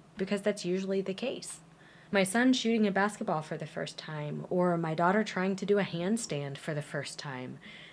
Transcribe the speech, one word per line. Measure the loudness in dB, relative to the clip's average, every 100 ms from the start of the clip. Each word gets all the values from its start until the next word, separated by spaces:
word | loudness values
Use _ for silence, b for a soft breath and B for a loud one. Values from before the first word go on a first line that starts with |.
| -20 -8
because | -2 0
that's | 0 -2 -2
usually | -2 0 -2
the | -2
case. | -4 -4 -6 -10 -14 -18 B B B B
My | 2
son | 4 6 6
shooting | 6 4 4 4
a |
basketball | 4 2 0 -2 -2
for | -2 -8
the | -8
first | -6 -8 -8
time, | -10 -8 -6 -6 -2
or | 2 2 2
my | 0
daughter | 2 4 4
trying | 2 0 0 0
to | 2
do | 2
a |
handstand | 2 -2 0 0 0 -4 -4 -6
for | -6
the | -6
first | -4 -6 -6 -8
time, | -8 -8 -8 -12 B B B